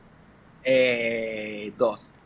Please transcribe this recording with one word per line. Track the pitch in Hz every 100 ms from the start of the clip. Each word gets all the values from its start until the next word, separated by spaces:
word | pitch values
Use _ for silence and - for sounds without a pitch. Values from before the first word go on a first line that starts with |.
| - - - - - -
Eh, | 127 131 127 120 117 117 113 110 107 104 104 104
dos. | 120 104 - -